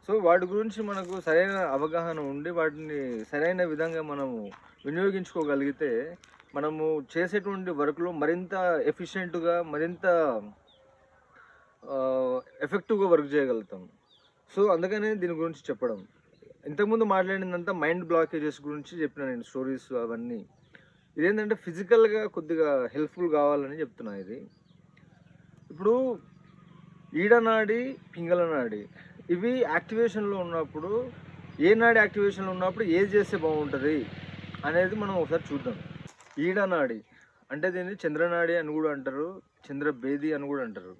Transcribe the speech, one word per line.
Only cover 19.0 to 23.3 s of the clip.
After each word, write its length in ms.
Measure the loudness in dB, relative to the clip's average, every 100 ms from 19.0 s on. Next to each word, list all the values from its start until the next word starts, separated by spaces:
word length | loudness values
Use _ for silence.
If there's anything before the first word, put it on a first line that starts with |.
| -6 -4 -6
నేను, 180 | -6
స్టోరీస్ 500 | -8 -6 -6 -6 -6
అవన్నీ. 520 | -6 -4 -6 -8 -10 -12 _ _ -20 _ _ _ -2
ఇదేంటంటే 380 | 0 0 -2 -4
ఫిజికల్‌గా 720 | -4 -10 4 6 6 4 -4
కొద్దిగా 640 | -8 -4 0 2 2 0
హెల్ప్‌ఫుల్ 380 | -4 -6 -2 0